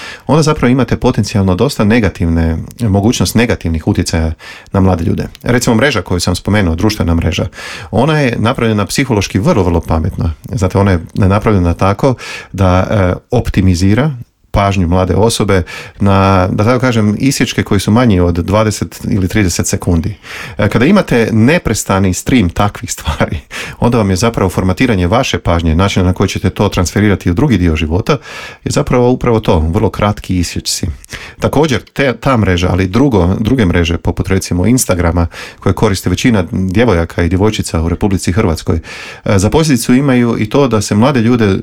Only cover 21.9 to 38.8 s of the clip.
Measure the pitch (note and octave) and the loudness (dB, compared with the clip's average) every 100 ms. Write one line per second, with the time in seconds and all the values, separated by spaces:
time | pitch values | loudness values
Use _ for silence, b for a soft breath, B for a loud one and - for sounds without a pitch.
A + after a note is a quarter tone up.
21.9 | F#2+ G2 F2+ - C3 F2+ - G2+ - G#2+ | 0 0 -2 0 2 2 0 -2 -2 -12
22.9 | - - - F#2+ D#2 - B B B A#2+ | -8 -6 -4 -4 -4 -10 B B B 0
23.9 | A#2+ G2 F2+ A#2 - F#2+ - F#2+ F#2 C3 | 2 0 0 0 0 0 0 -2 0 0
24.9 | G2 F2 A#2 C3 F2+ - E2+ E2 D#2+ G2+ | 2 2 0 0 -2 0 0 2 2 2
25.9 | - F2+ F2+ G#3 E2 F#2 - G2+ F#2+ E2+ | 2 0 0 -2 0 -4 0 0 0 -2
26.9 | G#2 G#2 F2+ - F2 D3+ G2+ F2 D#2 D#2 | 2 2 2 0 0 2 2 2 0 -2
27.9 | F2 - C#3+ B B B B - - D3 | -2 0 -2 B B B B -4 -2 0
28.9 | B2+ B2 B2+ B2 A2 - F2+ D#2+ G#2+ A2 | 2 2 2 2 0 2 0 2 0 -2
29.9 | - G#2 G#2 - F2+ E2+ - - - - | 0 -2 -2 -4 -4 -2 -6 -6 -6 -6
30.9 | - B B B B A2 C3+ D#3 A2 - | -8 B B B B -2 0 0 -2 -4
31.9 | - C#3 A#2 C#3 A#2+ F#2+ F2 F2 F#2 F#2+ | -2 -2 -2 0 2 2 2 0 0 0
32.9 | A2 D3 G#2+ E2+ F#2+ G#2+ C3 F#2 F2 E2 | 2 2 2 2 0 0 2 2 2 0
33.9 | E2 - - - F#2+ - F2+ G2 B2+ - | -2 -2 -4 -2 -2 -2 0 2 2 0
34.9 | E2+ E2+ E2+ E2+ B B B G2+ F#2 A2 | 0 0 0 -2 B B B -4 0 0
35.9 | G2 F#2 F2+ B2+ A2 E2 F#2 F#2+ F#2 B2 | 0 -2 0 2 0 0 -4 -2 0 2
36.9 | E2+ E2+ - E2+ F2+ G#2 G#2+ - E2 E2 | 2 0 -2 0 2 0 0 -4 -2 -2
37.9 | E2+ G#2 F#2+ - F2 G#2 D#2+ - F2 | -2 0 0 0 0 0 -2 -2 -4